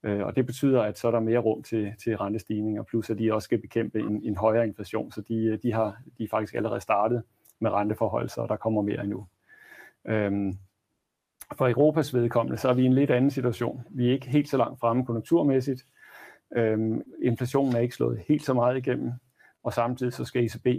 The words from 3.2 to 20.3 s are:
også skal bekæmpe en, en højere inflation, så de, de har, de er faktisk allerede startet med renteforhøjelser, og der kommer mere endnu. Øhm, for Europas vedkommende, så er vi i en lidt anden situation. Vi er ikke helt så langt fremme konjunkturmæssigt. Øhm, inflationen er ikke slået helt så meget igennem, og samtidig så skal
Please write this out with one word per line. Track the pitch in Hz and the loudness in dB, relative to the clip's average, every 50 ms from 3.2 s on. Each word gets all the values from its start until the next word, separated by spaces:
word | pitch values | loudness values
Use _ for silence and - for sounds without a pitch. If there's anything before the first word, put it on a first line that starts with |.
| 113 110 107 | 0 0 0
også | 107 104 | 0 0
skal | - 123 | 0 -2
bekæmpe | 113 - - - 117 113 - - 107 | -2 -2 -2 -2 -2 -2 -2 -2 -4
en, | - 104 104 107 104 | -2 -2 -4 -4 -2
en | 123 104 | -4 -4
højere | 92 104 110 110 117 117 | 2 2 4 4 4 0
inflation, | 107 - - 101 - - 110 110 - | 0 -4 -10 -12 -6 -4 -6 -6 -6
så | - 113 | -10 -12
de, | 101 _ 117 113 110 113 110 | -8 _ -4 0 0 0 -2
de | 107 - 120 110 | 0 -2 -2 0
har, | 113 110 107 107 113 127 - _ | 0 -2 -2 -4 -10 -20 -20 _
de | _ 117 | _ -8
er | |
faktisk | 104 - 110 107 101 - | -2 -2 -4 -4 -2 -4
allerede | 117 107 113 107 104 | -4 -4 -2 -4 -6
startet | - - 110 101 104 113 120 123 - _ _ _ _ _ _ _ | 0 0 2 2 2 2 0 -2 -4 _ _ _ _ _ _ _
med | 110 110 | -2 0
renteforhøjelser, | 98 101 104 107 117 - 117 104 98 117 117 110 - 117 | 0 0 0 0 -2 -2 -2 -2 -2 -4 -4 -4 -6 -6
og | 117 107 | -4 -4
der | 107 | -4
kommer | - - 113 110 107 | -4 -2 -2 0 0
mere | 101 104 - - 101 | 0 -2 -2 -4 -4
endnu. | 101 104 101 98 - _ _ _ _ - - - - - - - - _ _ _ | -4 -6 -6 -8 -14 _ _ _ _ -20 -20 -20 -20 -20 -20 -20 -20 _ _ _
Øhm, | - 110 107 104 101 98 101 101 98 95 98 98 _ _ _ _ _ _ _ _ _ _ _ _ _ _ _ - _ - | -2 -2 0 0 0 0 0 -2 -2 -4 -6 -12 _ _ _ _ _ _ _ _ _ _ _ _ _ _ _ -20 _ -4
for | - - | 0 2
Europas | 123 117 120 147 151 147 160 147 - - | 2 4 6 4 4 4 2 0 2 2
vedkommende, | 123 117 120 - 120 - 131 127 | 2 2 2 2 0 0 0 -4
så | 117 - 127 | -2 2 2
er | 127 | 4
vi | 127 | 4
i | 127 | 4
en | 127 127 | 4 6
lidt | 135 143 - | 4 4 4
anden | 131 123 131 143 | 4 4 4 2
situation. | 135 135 123 123 107 - 117 - - 127 117 - | 2 0 -2 -2 -2 0 -4 -4 -4 -8 -14 -10
Vi | - 135 120 | -4 0 2
er | 120 | 2
ikke | 131 135 131 | 2 0 -2
helt | 123 123 147 143 143 | 0 2 2 2 2
så | - | 2
langt | 131 117 - - - | 0 0 0 0 0
fremme | - 117 117 127 127 | 0 2 2 2 0
konjunkturmæssigt. | 127 117 113 110 - 170 170 165 143 135 131 127 143 131 131 _ _ _ _ - - - - - - - _ _ _ - | 0 -4 -4 0 2 2 4 4 4 4 2 2 0 -4 -6 _ _ _ _ -20 -20 -20 -20 -20 -20 -20 _ _ _ -2
Øhm, | 120 113 110 110 107 110 110 110 - - - - - | 0 2 2 2 2 0 0 -2 -2 -6 -8 -8 -2
inflationen | - 127 117 - 127 127 - 139 139 131 123 | 0 0 0 0 -4 0 2 2 2 2 2
er | 117 | 2
ikke | 123 120 - | 0 0 0
slået | - 127 120 120 110 90 | -2 -2 -2 -2 -4 0
helt | - 151 143 - | 0 0 0 2
så | - 131 | 0 0
meget | 123 117 123 127 | 2 2 2 2
igennem, | 135 131 139 123 120 131 123 123 123 _ _ _ _ _ _ _ _ _ | 0 -2 -2 -2 -2 -4 -6 -6 -8 _ _ _ _ _ _ _ _ _
og | 117 - | -4 -2
samtidig | 127 117 120 123 - 127 123 - | 0 -2 -2 -2 -2 -4 -4 -4
så | - 127 | -4 -10
skal | - | -4